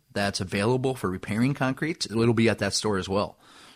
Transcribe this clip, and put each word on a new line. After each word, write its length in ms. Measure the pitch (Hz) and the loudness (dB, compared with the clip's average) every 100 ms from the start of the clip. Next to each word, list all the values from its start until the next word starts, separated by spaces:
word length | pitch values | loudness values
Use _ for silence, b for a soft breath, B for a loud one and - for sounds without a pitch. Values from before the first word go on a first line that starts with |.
| _ | _
that's 280 | 101 101 - | -2 -2 -2
available 540 | 95 101 107 131 135 | -2 0 2 2 0
for 140 | 127 95 | -2 -4
repairing 440 | 92 - 104 127 | -4 -2 0 0
concrete, 520 | 139 131 131 156 170 - | 2 -2 -2 -4 -4 -4
it'll 260 | 110 117 | 2 4
be 140 | 113 113 | 4 4
at 100 | 107 | 2
that 140 | 101 | 0
store 240 | - 107 98 | -2 -2 -2
as 100 | 90 | 0
well. 280 | 95 95 - b b b | -2 -2 -8 b b b